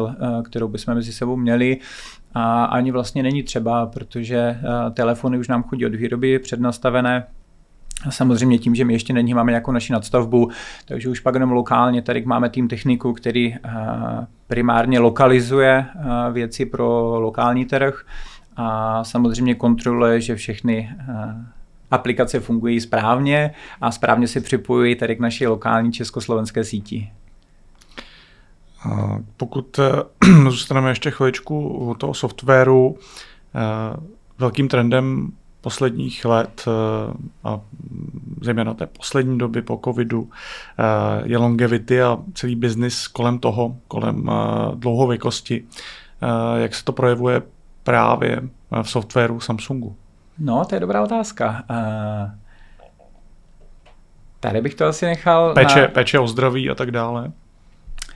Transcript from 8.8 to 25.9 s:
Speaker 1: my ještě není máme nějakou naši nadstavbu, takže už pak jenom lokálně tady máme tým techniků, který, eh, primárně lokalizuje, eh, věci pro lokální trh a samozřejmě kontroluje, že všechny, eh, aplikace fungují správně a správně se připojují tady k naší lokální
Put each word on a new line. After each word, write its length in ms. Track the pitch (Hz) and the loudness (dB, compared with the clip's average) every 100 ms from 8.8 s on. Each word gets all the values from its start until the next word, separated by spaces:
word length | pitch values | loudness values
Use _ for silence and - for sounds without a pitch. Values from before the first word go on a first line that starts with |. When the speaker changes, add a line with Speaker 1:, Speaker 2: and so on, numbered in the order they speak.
| 123 | 2
Speaker 1:
my 80 | |
ještě 200 | 117 - | 0 0
není 200 | 123 120 | 0 2
máme 180 | 120 120 | 2 2
nějakou 200 | 117 123 | 2 0
naši 220 | 120 117 | -2 0
nadstavbu, 560 | 117 104 123 113 120 117 - - - - | -2 0 0 4 4 4 0 -16 -16 -10
takže 240 | 127 123 | -8 -6
už 100 | 123 | -2
pak 140 | 131 | 0
jenom 180 | 127 127 | 2 2
lokálně 500 | 123 117 120 123 123 | 2 2 2 2 2
tady 240 | 117 120 120 | 0 -2 0
máme 240 | 123 120 | 0 0
tým 180 | 131 120 | 0 -2
techniků, 460 | 117 135 120 123 | 0 0 0 0
který, 420 | 117 120 120 120 117 | -4 -2 0 0 -2
eh, 40 | 117 113 110 117 117 117 117 - - | -10 -8 -6 -4 -4 -6 -8 -14 -6
primárně 520 | 117 120 117 120 123 | 0 2 2 4 4
lokalizuje, 840 | 117 117 135 127 120 135 131 131 131 - | 4 6 6 6 4 4 6 4 2 -6
eh, 360 | 139 120 120 | -4 -2 -2
věci 340 | 120 117 - 131 | -2 -4 -4 -6
pro 540 | 131 120 117 117 117 | -2 0 2 0 0
lokální 460 | 110 113 120 123 127 | -2 0 0 0 0
trh 400 | 139 139 139 - - - - - - | 0 0 -2 -10 -14 -14 -16 -16 -8
a 460 | 117 110 110 113 | -4 -2 -2 -2
samozřejmě 520 | 113 120 120 113 127 120 | -2 0 0 2 0 2
kontroluje, 640 | 117 117 123 120 117 117 | 2 2 2 2 4 2
že 140 | 113 107 | 0 -4
všechny, 540 | - 104 123 113 110 175 131 | -6 -4 -2 -2 -4 -10 -10
eh, 260 | 110 107 110 117 - - - - | -8 -8 -10 -14 -18 -20 -20 -2
aplikace 480 | 127 123 123 120 127 | -2 0 0 0 -2
fungují 420 | - 117 117 117 | -2 -2 0 -2
správně 720 | 113 113 113 127 143 147 151 - - - | 0 -2 2 2 2 2 0 -4 -18 -6
a 100 | 117 | -4
správně 360 | - 120 117 117 | 0 2 2 2
se 140 | 139 | -2
připojují 540 | - 127 127 123 120 120 | -2 -2 0 2 2 2
tady 200 | 113 113 | -2 -2
k 40 | |
naší 280 | 120 113 123 | -2 0 0
lokální 440 | 107 113 113 117 | 0 0 2 2